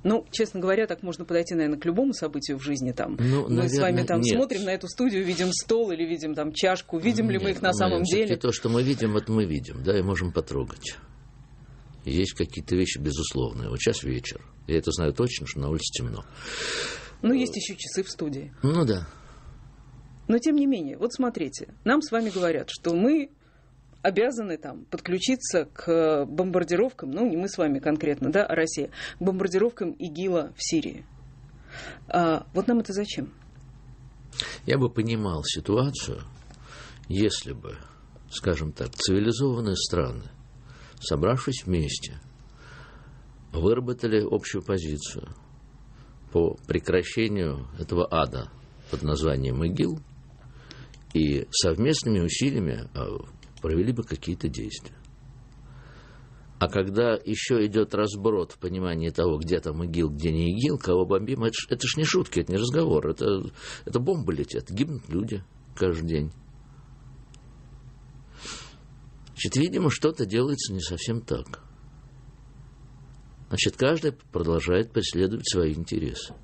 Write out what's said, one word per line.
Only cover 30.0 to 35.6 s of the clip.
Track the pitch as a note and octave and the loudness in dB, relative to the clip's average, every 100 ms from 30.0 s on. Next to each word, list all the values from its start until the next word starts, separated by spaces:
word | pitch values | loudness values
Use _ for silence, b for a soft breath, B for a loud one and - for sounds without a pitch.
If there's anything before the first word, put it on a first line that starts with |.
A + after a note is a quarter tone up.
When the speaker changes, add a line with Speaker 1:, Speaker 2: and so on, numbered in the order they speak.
| F3 D3+ F#3 F3 C#3+ - | -8 -4 0 0 -2 -6
Speaker 1:
в | |
Сирии. | - E3 F#2 - - - - - - B B B B B - | 0 0 0 -8 -16 -20 -20 -20 -20 B B B B B -2
А | F3+ E3+ D#3+ - | 2 4 2 0
вот | F3+ G3+ | 0 4
нам | A#3+ | 2
это | G#3+ | 2
зачем? | G3 G#3 - - - - - - - - - - - - B B B - | -4 -4 -6 -8 -12 -20 -20 -20 -20 -20 -20 -20 -20 -18 B B B 0
Speaker 2:
Я | C#3 | 2
бы | B2 | 2
понимал | A#2+ A2 A2+ G2+ D#2+ | 0 0 0 0 -2
ситуацию, | - - | -2 -4